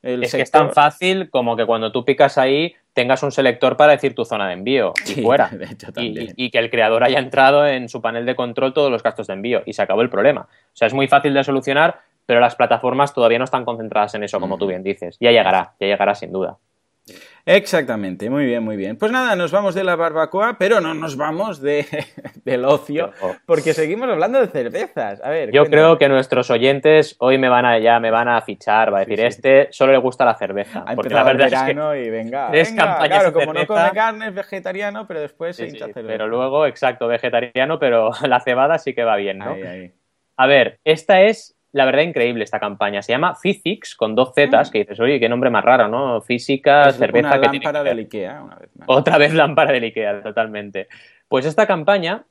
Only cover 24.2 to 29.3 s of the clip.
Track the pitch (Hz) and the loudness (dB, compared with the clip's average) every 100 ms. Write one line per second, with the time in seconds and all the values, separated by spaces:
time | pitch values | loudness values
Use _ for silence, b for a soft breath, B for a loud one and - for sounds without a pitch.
24.2 | 180 269 220 151 117 151 277 - 107 101 | 0 0 -2 -2 -6 -6 -8 -6 -8 -8
25.2 | 131 160 127 131 151 151 160 165 143 135 | -6 -6 0 2 4 6 6 6 4 2
26.2 | 131 127 123 120 131 139 151 156 151 - | 2 -2 0 2 2 2 4 4 4 -2
27.2 | 123 135 131 123 123 117 113 117 113 110 | 0 2 4 4 4 4 4 4 2 0
28.2 | 120 117 - 98 - 107 110 98 98 104 | 2 -2 -2 -10 -2 2 2 0 -2 0
29.2 | 117 | -2